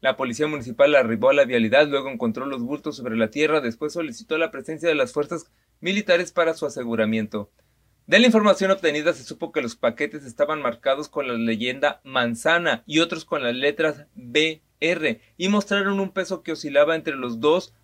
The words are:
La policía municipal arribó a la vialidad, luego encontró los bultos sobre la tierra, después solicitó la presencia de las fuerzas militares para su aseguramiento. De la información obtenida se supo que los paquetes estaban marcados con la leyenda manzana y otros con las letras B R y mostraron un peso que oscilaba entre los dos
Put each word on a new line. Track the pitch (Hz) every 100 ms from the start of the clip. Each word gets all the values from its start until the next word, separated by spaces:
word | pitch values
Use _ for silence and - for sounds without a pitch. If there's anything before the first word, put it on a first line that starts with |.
La | 131 131
policía | 131 117 151
municipal | 147 120 113 143
arribó | 143 117 110 123
a |
la | 143
vialidad, | 131 123 113 127 151
luego | 139 135
encontró | 123 117 110 135
los | 135
bultos | 120 147 151 139
sobre | 120 110
la | 110
tierra, | 143 151 151
después | 123 113 151
solicitó | 165 160 117 113 156
la | 160
presencia | 135 135 156 165
de |
las | 151 127
fuerzas | - 147 170 - _ _ _
militares | 165 196 208 175 175
para | - 165
su | 160
aseguramiento. | 143 135 120 117 110 113 107 107 104 _ _ _ _ _ -
De | 185
la | 247
información | 220 202 190 190
obtenida | 190 165 147 151
se | 165
supo | - 156 160
que | 156
los | 120
paquetes | - 120 117 147 147
estaban | 139 - 147 156
marcados | 135 117 135 135 151
con | - 135
la |
leyenda | 117 113 110 123 127 143 139
manzana | 135 131 120 117 156 170 170 117 -
y | 151
otros | 170 170
con | - 156
las | 123 123
letras | 139 147 156 143 147
B | - 123 127 156 156 _ _
R | 160 175 151 113 _ _
y | 214
mostraron | 208 202 202 196 196
un | 190
peso | 190 180 185
que | -
oscilaba | 156 151 139 147
entre | 160 160 139
los | 123 117
dos | 143 175 - _